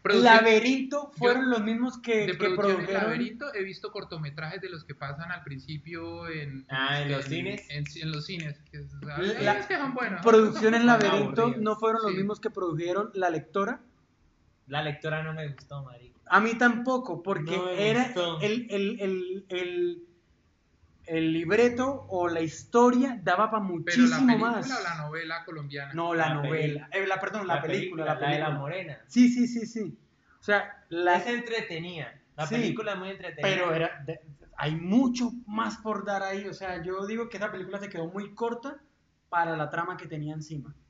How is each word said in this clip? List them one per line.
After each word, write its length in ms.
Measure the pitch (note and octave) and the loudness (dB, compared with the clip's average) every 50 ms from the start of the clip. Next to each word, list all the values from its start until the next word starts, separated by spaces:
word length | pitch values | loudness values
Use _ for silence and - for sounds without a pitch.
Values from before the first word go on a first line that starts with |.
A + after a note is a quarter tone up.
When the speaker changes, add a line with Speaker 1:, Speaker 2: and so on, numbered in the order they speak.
Speaker 1:
Producción 320 | _ G3 G#3 A3+ A#3+ A#3 A3+ | _ 6 6 8 10 10 10
Speaker 2:
Laberinto 760 | A3+ A3+ A3+ A3 A3 A#3 B3+ C4+ C4+ C4+ - C#4+ D4 C#4+ - - | 10 10 8 6 8 6 4 2 2 0 -2 -4 -6 -6 -6 -6
fueron 260 | B3+ B3 A#3+ B3 C4 C4 | 2 4 4 4 4 2
Speaker 1:
yo 60 | B3+ | 2
Speaker 2:
los 100 | B3 A3+ G#3 | 2 0 0
mismos 340 | A3 A3+ A#3 B3 B3+ A#3+ - | -2 0 0 -2 -2 -4 -6
que, 260 | - A#3 A3+ G#3+ G#3 | -4 0 0 0 0
Speaker 1:
de 20 | F#3 | 0
Speaker 2:
que 60 | F3+ | -2
Speaker 1:
Producciones 380 | F#3 G#3 F#3+ F#3 F#3+ G3+ G3+ F#3+ | 0 0 0 2 2 2 2 2
Speaker 2:
produjeron 260 | F#3 - F#3+ G3 G3 G#3 | 2 0 -2 -2 0 0
Speaker 1:
Laberinto 500 | A3 A#3 A#3+ A#3+ - - - C#4+ C#4+ C#4 | 0 0 -2 -2 -4 -6 -10 -10 -8 -6
he 100 | G3+ F#3+ | -6 -6
visto 280 | F#3+ F#3 - - G#3 | -6 -8 -12 -12 -10
cortometrajes 680 | - G3+ F#3+ - F#3 D#3+ D3+ C#3+ C#3+ D#3 D#3 D#3 F#3 G3 | -10 -10 -10 -10 -10 -8 -8 -8 -8 -10 -10 -10 -10 -10
de 80 | F#3 F#3+ | -10 -12
los 140 | F3 D#3 - | -12 -14 -14
que 100 | - D3 | -16 -14
pasan 340 | _ D3 C#3 C#3+ C#3+ E3 F3 | _ -10 -10 -10 -10 -10 -10
al 120 | F3+ F3 D#3 | -12 -12 -10
principio 840 | D#3 C#3 C3 - - D#3 D3 D3 D#3+ E3+ E3 E3 E3+ E3+ E3+ E3+ | -12 -14 -12 -12 -12 -12 -12 -12 -12 -12 -10 -10 -10 -10 -10 -10
en, 380 | E3 D#3+ D#3 D3 C#3 C3+ C3+ C3 - | -10 -8 -8 -8 -10 -12 -12 -10 -8
Speaker 3:
Ah, 320 | C3+ C3+ C3 C3+ C#3+ C#3+ | -6 -4 -2 -2 -2 -2
¿en 100 | C#3+ C#3+ | -2 -2
los 140 | C#3 C3+ C3+ | -4 -4 -4
Speaker 1:
en, 40 | C#3 | -6
Speaker 3:
cines? 380 | D3+ E3+ F3 F#3+ G#3 G3+ - - | -6 -6 -4 -6 -8 -8 -12 -10
Speaker 1:
en, 140 | D3 D3 D3 D3 - E3 | -8 -8 -8 -8 -8 -8
en 100 | D#3+ D#3+ | -8 -6
los 140 | D#3 D3+ D3+ | -6 -8 -8
cines, 340 | - F#3 E3+ D#3+ D3+ C#3+ - - _ | -8 -8 -8 -8 -10 -12 -14 -18 _
que 60 | - D3 | -18 -16
es, 140 | C#3+ - - - - | -16 -16 -14 -14 -12
Speaker 2:
La 560 | D3 C#3+ D3+ F#3 G3+ A3 A3 G#3 G#3 G#4 G4+ | -10 -6 -2 -2 -2 -2 0 2 2 0 0
Speaker 1:
es 80 | - | 0
que 100 | - F#4+ | -2 -2
son 160 | D#4 C#4+ C4 B3 | -2 -2 -4 -2
buenos, 280 | B3+ A#3+ G#3+ F#3+ F3 F3 | -2 -4 -4 -4 4 6
son 80 | A#3 | 8
Speaker 2:
Producciones 520 | A3+ A3 A3 G#3 - - G#3 A3 A3+ A#3 A#3+ | 10 10 8 6 2 2 2 4 4 6 8
Speaker 1:
buenos. 200 | A#3+ A#3 A3 G3+ | 8 8 8 6
Speaker 2:
Laberinto 380 | G3 F#3+ G3+ G3+ G3 - A3+ A#3 | 4 4 2 2 2 2 2 2
Speaker 3:
Aburridos. 200 | B3 A#3 A3+ G#3+ | 2 2 0 0
Speaker 2:
no 120 | G#3+ G#3+ | -2 0
fueron 260 | - A3 A3+ A3+ A3+ | 0 0 0 2 2
los 100 | A3 G#3 | 0 0
Speaker 1:
Sí. 60 | F#3 | 0
Speaker 2:
mismos 220 | F#3 G3 G3+ G#3+ - | 0 -2 -2 -4 -4
que 100 | - G#3+ | -6 -6
produjeron 640 | - G3+ F#3 E3+ D#3 D3+ E3+ F3 F3+ G3 G#3+ G#3+ - | -4 -2 -4 -2 -2 -2 -2 -2 0 -2 -2 -4 -4
La 160 | F#3+ F#3 F3 | -2 0 0
Lectora. 520 | D#3+ D#3 - - - G3+ G3 G#3+ B3+ - - _ _ _ _ _ _ _ _ _ _ _ _ _ _ _ _ | 0 -2 -6 -4 -2 -2 -2 -2 -4 -8 -12 _ _ _ _ _ _ _ _ _ _ _ _ _ _ _ _
Speaker 3:
La 140 | C3 C#3 D3+ | -6 -6 -4
Lectora 400 | D#3 D3+ C#3+ - - D#3+ D#3 D#3 | -4 -4 -6 -6 -6 -4 -4 -4
no 120 | D#3+ D#3+ D#3 | -4 -6 -6
me 140 | D#3+ D3+ D3 | -8 -8 -10
gustó, 320 | C#3 - - _ C#3+ C#3+ C3+ | -10 -12 -14 _ -12 -12 -12
marica. 340 | C3 A#2+ A#2+ - - _ _ _ - | -12 -16 -20 -20 -20 _ _ _ 4
Speaker 2:
A 80 | F3 G3 | 6 6
mí 140 | G#3+ A3+ A#3 | 6 4 2
tampoco, 640 | A#3 B3 A#3+ A3+ - - C4 C4 B3+ - F#3+ E3+ E3 - | 4 4 4 4 4 0 0 0 0 0 -4 -8 -6 -2
porque 340 | G3 G3 F3+ D3+ D#3+ F3 | -2 -2 -2 -2 -2 -2
Speaker 3:
No 80 | F#3+ F3+ | -2 -2
me 240 | F3+ F3+ F#3+ G#3 G#3+ | -2 0 2 2 4
Speaker 2:
era 140 | A3 A#3+ B3 | 4 2 2
Speaker 3:
gustó. 340 | A#3+ - F3+ F3 E3+ E3 D#3+ | 0 0 -2 -2 0 -2 -2
Speaker 2:
el, 280 | G3+ G#3 G#3+ A#3+ A#3+ - | 0 0 0 -2 -4 -4
el, 300 | G3+ G3 G3 G3+ A#3+ G3 | -2 0 0 0 -2 -2
el, 440 | G3+ F#3+ F#3+ F#3 F3+ F3+ F#3 G3 - _ | -2 -2 -2 -2 -4 -6 -8 -8 -8 _
el, 540 | F3+ F3+ F3+ F3+ F3 F3 F3 F3 E3+ E3+ - _ _ _ _ _ _ _ _ _ _ _ _ _ _ _ _ _ _ _ - | -6 -4 -4 -4 -2 0 -2 -2 -2 -6 -14 _ _ _ _ _ _ _ _ _ _ _ _ _ _ _ _ _ _ _ -10
el 260 | - E3 D#3+ E3 D#3+ D#3+ | -4 -2 0 2 2 2
libreto 720 | E3 E3+ D#3+ G3+ A3 A#3+ A#3+ A#3+ A#3+ B3 C4+ C#4 C4 - - | 0 2 2 4 6 6 6 4 2 -2 -2 -2 -4 -8 -6
o 180 | F#3+ F3+ F3 F3 | -2 0 0 0
la 120 | E3+ E3 | 0 0
historia 760 | E3 D#3+ - - - - - A#3+ A#3+ B3 B3 B3 C4+ C#4 A#3+ G#3 D#3+ | -2 -4 -6 -10 -14 2 6 8 8 8 6 4 2 2 -2 -2 0
daba 260 | F3+ F3+ F#3 G#3+ A3+ | 0 2 4 2 2
pa' 80 | A3+ | 0
Speaker 1:
Pero 100 | A3 G3 | -2 -2
la 60 | F#3+ F3 | -2 -4
Speaker 2:
muchísimo 540 | E3 E3 F3 F3 A#3+ B3 A#3+ B3 B3+ C4+ | -4 -2 0 6 6 6 6 6 4 6
Speaker 1:
película 240 | B3 A3+ G#3 A3 A#3 | 6 6 6 4 2
Speaker 2:
más. 280 | A#3 G#3 - C4 C4 A#3 | 0 -2 -4 -4 -6 -4
Speaker 1:
o 40 | F#3+ | -4
la 120 | E3+ E3 | -6 -6
novela 460 | D#3+ D3+ D3 D3+ E3 E3 D#3+ E3 E3+ E3 | -6 -8 -8 -8 -8 -6 -6 -8 -8 -8
colombiana. 480 | - E3 D#3+ D3 C#3+ C#3+ C#3+ C#3 C#3 C#3+ | -10 -12 -10 -10 -10 -10 -10 -10 -8 -4
Speaker 2:
No, 180 | E3 E3+ E3+ E3+ | -4 -2 0 2
la 140 | E3 D#3+ D#3 | 2 2 2
Speaker 3:
La 40 | D3+ | 0
Speaker 2:
novela. 520 | D3 C#3+ D3 D#3+ D#3 D3+ D3+ C#3+ D3 - - | 0 0 0 0 0 0 0 -2 -4 -8 -4
Speaker 3:
peli-, 120 | F3 G3 F#3+ | -4 -2 0
Speaker 2:
Eh, 40 | |
la, 120 | F#3+ F#3+ F#3 | 0 -2 -2
perdón, 280 | G3 G3 G3 A3 F#3+ | -2 -4 -4 -4 -2
la 80 | F3+ E3 | 0 0
Speaker 3:
la 60 | D3 D#3+ | 0 0
Speaker 2:
película, 400 | D#3+ F3+ G3+ - F#3 E3+ D#3+ D#3 | -2 -2 -2 -2 -4 -4 -4 -2
Speaker 3:
película, 20 | |
Speaker 2:
la 80 | D3+ D3+ | -2 -2
Speaker 3:
la 60 | C3+ | 0
de 60 | C#3 | 0
La 200 | C#3+ D3+ D3+ D#3 | 0 0 0 0
Speaker 2:
película. 140 | D3+ D3 C#3+ | -2 -2 -4
Speaker 3:
Morena. 380 | C#3 D3 E3+ F#3+ F3+ D#3 C3 - - | -4 -6 -6 -8 -8 -10 -14 -16 -18
Speaker 2:
Sí, 220 | _ - B3 B3 A#3+ | _ 4 6 6 6
sí, 180 | A#3+ B3 A#3+ | 6 2 0
sí, 180 | A3+ - A#3 A3 | 0 0 -6 -6
sí. 320 | - - A3 G#3 D#3+ C#3+ - _ _ _ _ _ _ _ _ | -6 -8 -8 -8 -8 -10 -14 _ _ _ _ _ _ _ _
O 40 | - | -2
sea, 420 | - G#3 G3+ - - - - _ _ | 0 0 0 0 -4 -12 -20 _ _
la 260 | E3 E3+ F3 F3 F3+ | -4 0 2 4 4
Speaker 3:
Es 100 | G3 - | 4 2
entretenida. 880 | A#3+ A#3+ A#3 - A3+ A3+ A3 - - F3 D#3+ E3+ F3+ F3+ D#3+ C3 A#2 - - _ _ _ | -2 -4 -4 -4 -4 -6 -6 -6 -6 -8 -8 -8 -8 -10 -10 -12 -12 -14 -20 _ _ _
La 80 | - D#3 | -6 -4
Speaker 2:
Sí, 80 | D3 A3 | -2 0
Speaker 3:
película 380 | A#3+ A3+ F3+ - - G#3+ G#3 G3 | 0 0 0 -2 -2 -4 -6 -6
es 60 | F#3 | -6
muy 100 | F#3 G3 | -8 -10
entretenida. 320 | G3 - - E3+ - - | -10 -10 -12 -12 -6 -2
Speaker 2:
pero 320 | - F#3+ F#3+ F#3 F3+ E3+ D#3+ | 0 0 2 2 0 0 0
era 300 | D#3+ E3 E3+ - - C#3 | 0 0 -2 -4 -8 -10
de, 140 | D3+ E3 - - D3+ C#3+ _ - - - | -10 -10 -10 -12 -20 -20 _ -20 -20 -8
hay 200 | - - D3+ D#3 | -4 -4 -2 -2
mucho 560 | E3 E3+ F#3 G3+ B3+ C#4 B3 B3 B3 B3 A3+ - A#3+ - | -4 -2 2 4 4 4 4 0 0 -4 -4 -4 -8 -12
más 300 | G3+ G#3 A3 A3+ G#3+ G#3+ | -6 -4 -4 -4 -4 -6
por 280 | - - A3 G#3 G3 G3 | -8 -6 -6 -4 -4 -4
dar 160 | G3+ G3+ G3 | -4 -4 -2
ahí. 260 | G3 G3 G3 G3 G3+ | -2 -4 -6 -6 -6
O 60 | F#3+ E3 | -8 -10
sea, 300 | - F#3+ F#3 F3+ E3+ E3 | -8 -8 -8 -8 -6 -6
yo 240 | F#3 F#3 F#3+ G3 | -6 -6 -6 -6
digo 200 | G#3 A3 A#3 A#3 | -6 -6 -6 -6
que 100 | A3+ G3+ | -8 -6
esa 140 | F#3+ G#3 G3+ | -6 -6 -6
película 280 | F#3 F#3+ F3+ F#3 G3 G3+ | -6 -8 -10 -8 -8 -10
se 100 | G3+ G3 | -10 -10
quedó 160 | - E3+ E3 | -8 -8 -8
muy 280 | E3+ F#3 G3+ G3+ G3 - | -6 -8 -10 -10 -10 -8
corta 420 | - A#3 A#3 A#3 A#3 - C#4 C#4+ - _ _ _ _ _ _ _ _ _ _ | -6 -4 -4 -4 -6 -10 -12 -12 -12 _ _ _ _ _ _ _ _ _ _
para 280 | F3 E3+ E3+ E3 D#3+ | 0 0 0 0 0
la 140 | D#3 D3+ D3 | -4 -4 -4
trama 260 | E3 E3+ E3+ F3 F3+ | -4 -4 -4 -4 -6
que 80 | D#3 - | -10 -10
tenía 300 | D3 D#3+ D#3 D3 D3+ D#3 | -10 -8 -6 -6 -6 -6
encima. 400 | D#3 D3+ - D#3+ C#3 A#2 - - - _ | -8 -10 -10 -10 -10 -10 -12 -18 -20 _